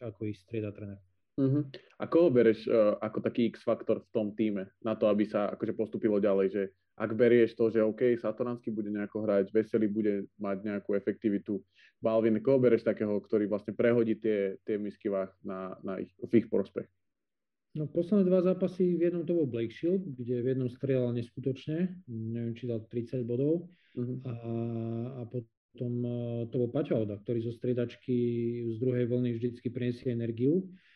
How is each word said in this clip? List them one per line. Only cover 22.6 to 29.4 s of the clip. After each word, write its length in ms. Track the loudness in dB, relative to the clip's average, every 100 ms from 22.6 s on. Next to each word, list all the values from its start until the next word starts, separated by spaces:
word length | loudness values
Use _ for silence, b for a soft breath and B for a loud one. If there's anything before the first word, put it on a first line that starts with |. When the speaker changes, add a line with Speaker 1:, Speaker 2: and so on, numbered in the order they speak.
| -6
Speaker 1:
dal 160 | -6
tridsať 400 | -6 -8 -6 -6
bodov, 460 | -2 0 0 0 -4 b b -6
Speaker 2:
Mhm. 180 | -6 -6 -8
Speaker 1:
a, 80 | -10 -6 -4 -4 -4 -4 -4 -6 -8
a 40 |
potom, 680 | -8 -10 -10 _ _ -8 -4 -2
e, 80 | -2 -4 -4 -4 -2
to 40 | -2
bol 80 | 0
Paťo 320 | -2 0 0
Auda, 160 | 0 -4
ktorý 320 | -4 -4 -4
zo 60 |
striedačky 640 | -4 -2 -2 -4 -6 -2 0 0 -2 -4 -4 -6
z 20 | -2
druhej 320 | 0 0 0
vlny 300 | 0 0
vždycky 340 | -2